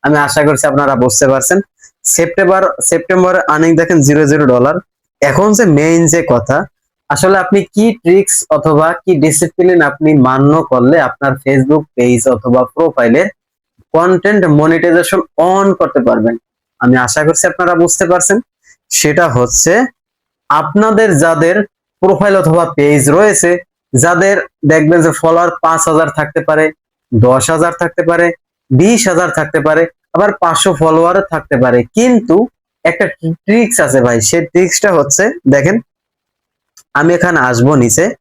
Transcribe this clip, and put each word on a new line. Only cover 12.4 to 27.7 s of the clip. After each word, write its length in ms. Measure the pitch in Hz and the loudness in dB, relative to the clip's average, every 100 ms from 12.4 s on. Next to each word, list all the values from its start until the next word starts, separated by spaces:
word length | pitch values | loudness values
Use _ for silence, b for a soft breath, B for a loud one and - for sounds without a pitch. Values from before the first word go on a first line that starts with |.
| 127 120 123 | 0 0 -2
প্রোফাইলের 560 | - 165 - 117 123 190 - _ _ _ _ _ | -2 -2 0 0 0 -2 -6 _ _ _ _ _
কন্টেন্ট 480 | 160 175 185 196 208 180 147 | -2 0 0 0 0 2 2
মনিটাইজেশন 600 | 156 165 175 170 170 190 - - 170 | 2 0 2 0 0 -4 -6 -2 0
on 140 | 190 196 185 | 2 0 0
করতে 200 | 165 147 123 | -2 -2 -2
পারবেন, 280 | 113 110 113 _ _ _ _ | 0 -2 -4 _ _ _ _
আমি 140 | 123 127 123 | 0 0 0
আশা 160 | - 151 | -2 -2
করছি 160 | 165 180 | 0 -4
আপনারা 220 | 175 175 175 | -4 -2 0
বুঝতে 240 | 170 - 180 | 0 0 0
পারছেন। 260 | 180 - 214 - _ b b _ | 0 0 -4 -6 _ b b _
সেটা 340 | - 151 151 170 123 | -4 -2 0 0 0
হচ্ছে 380 | 123 - - 196 254 _ _ _ _ _ _ | -2 -2 0 0 -2 _ _ _ _ _ _
আপনাদের 600 | 147 156 202 220 208 220 156 | -2 0 0 0 2 2 2
যাদের 320 | 165 160 165 190 208 _ _ _ | 0 0 0 0 -4 _ _ _
প্রোফাইল 340 | 180 190 202 196 | 0 0 2 0
অথবা 220 | 170 160 170 - | 2 0 0 0
পেজ 240 | 143 147 139 156 | 2 2 2 2
রয়েছে, 360 | 214 196 175 175 - _ _ | 2 2 0 -2 -6 _ _
যাদের 420 | 127 165 175 196 196 - _ 143 | 0 0 2 0 0 -4 _ 0
দেখবেন 280 | 160 156 170 165 | 2 2 2 2
যে 60 | 156 | 0
ফলোয়ার 320 | 165 165 175 170 | 0 0 0 -2
পাঁচ 180 | 165 160 160 | -2 -2 0
হাজার 200 | 156 160 - | 0 -2 -4
থাকতে 220 | 151 160 160 | -6 -6 -2
পারে, 180 | 156 156 156 _ _ _ | 0 -2 -4 _ _ _
দশ 320 | 113 120 131 131 | 0 2 0 0
হাজার 200 | 165 170 | -2 -2